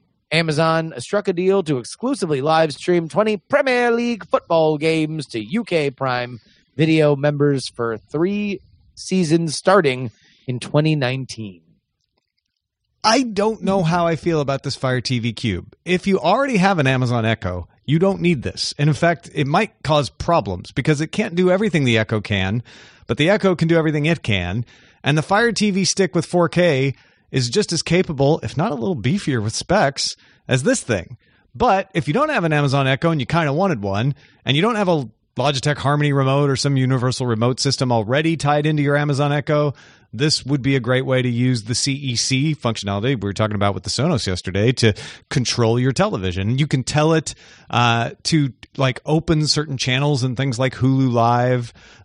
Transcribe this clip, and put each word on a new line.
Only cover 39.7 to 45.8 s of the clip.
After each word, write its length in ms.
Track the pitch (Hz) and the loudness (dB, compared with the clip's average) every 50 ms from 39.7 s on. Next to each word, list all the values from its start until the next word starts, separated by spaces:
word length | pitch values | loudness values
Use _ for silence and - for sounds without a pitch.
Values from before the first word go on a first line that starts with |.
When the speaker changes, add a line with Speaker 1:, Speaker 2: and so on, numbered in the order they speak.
| - - - - - _ _ _ - | -2 -6 -12 -20 -20 _ _ _ -6
Speaker 2:
this 300 | 107 147 156 - - - | -2 0 0 0 0 -2
would 160 | 123 147 139 117 | -2 -2 0 0
be 120 | 139 135 | 0 0
a 40 | 135 | 0
great 260 | 120 120 127 131 131 | 0 0 0 0 0
way 160 | 131 131 131 | 0 0 0
to 80 | 123 127 | 0 0
use 340 | 120 120 123 127 127 113 101 | 0 2 2 2 2 0 -2
the 120 | 113 120 | -4 -4
C 160 | - - 139 135 | -2 -2 -2 -4
E 220 | 143 143 131 117 | -4 -4 -4 -4
C 400 | 107 - - 135 131 143 160 151 | -2 -2 0 0 0 0 0 -2
functionality 540 | - - 117 110 - - 101 98 101 107 135 | -2 -2 -4 -2 -2 -4 -4 -4 -2 0 -2
we 180 | 143 104 101 | -2 -2 -2
were 60 | 101 95 | -4 -2
talking 220 | - 107 107 107 | -2 -2 -2 0
about 180 | 101 101 101 98 | 0 0 -2 -2
with 100 | 95 - | -4 -6
the 60 | - | -6
Sonos 360 | - - 135 180 165 113 - | -4 -2 0 0 0 0 -2
yesterday 460 | 98 92 - - 92 87 98 107 120 | -4 -4 -4 -6 -4 -2 0 2 2
to 220 | 120 - 120 107 101 - - - - - _ - | 2 4 2 2 2 0 -6 -16 -18 -18 _ -4
control 480 | - 139 117 - - - 117 110 117 | -4 -2 -2 -2 0 0 2 2 2
your 140 | 123 | 2